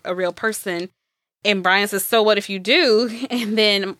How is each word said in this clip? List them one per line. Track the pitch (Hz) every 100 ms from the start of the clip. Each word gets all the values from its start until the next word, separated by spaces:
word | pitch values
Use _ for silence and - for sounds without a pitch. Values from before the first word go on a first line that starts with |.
a | -
real | 180 180
person?" | 175 220 214 202 175 180 _ _ _ _ _
And | 214 196
Brian | 185 190 202
says, | 202
"So | - 233
what | 214 202
if | 196
you | 196
do?" | 185 302 302 214 240 233 254
<laughs> |
And | 240 220 220
then | 214 202 196